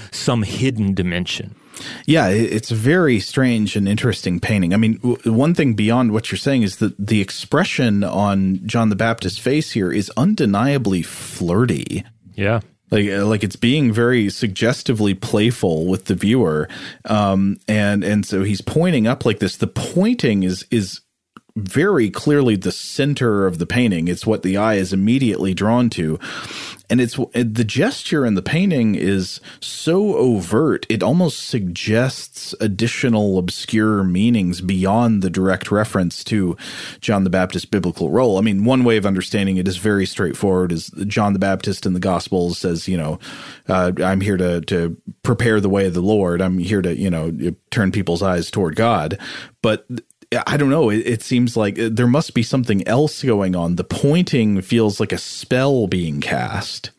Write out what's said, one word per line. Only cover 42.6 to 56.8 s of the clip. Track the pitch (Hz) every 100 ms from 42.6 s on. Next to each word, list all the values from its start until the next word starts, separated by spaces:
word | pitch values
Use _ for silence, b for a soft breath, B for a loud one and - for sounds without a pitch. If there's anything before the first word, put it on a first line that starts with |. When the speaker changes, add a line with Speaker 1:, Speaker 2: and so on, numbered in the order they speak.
| 92 82 -
Speaker 2:
you | 90
know, | 78 78 B B B B -
uh, | 92 90 90
"I'm | 92 95
here | 101 92
to, | 90 85
to | 80 92 85 82 - -
prepare | - 117 117 107
the | 101
way | 98 95
of |
the | 87
Lord. | 92 107 92 87
I'm | 95 92
here | 87 104
to, | 90 82
you | 95
know, | 85 80 82 85 - _
turn | - 95
people's | 95 90 85
eyes | 98 90 85
toward | - 87 76
God." | 113 104 76 - B B B _
But | 113 107 - 120 - _ - 120 -
I | 143
don't | 139
know. | 143 123
It, | 107 113
it | 113
seems | - 123 123 117
like | 104 98
there | 113 113 120
must | 135 -
be | -
something | 117 135 117 98 -
else | 117 151 -
going | 135 107 95 90
on. | 85 87
The |
pointing | - - 139 165 180 139 107 98
feels | - 117 110 104
like | 104
a | 87
spell | - - - 127 135 135 101
being | 92 85 71
cast. | 71 67 - 98 - -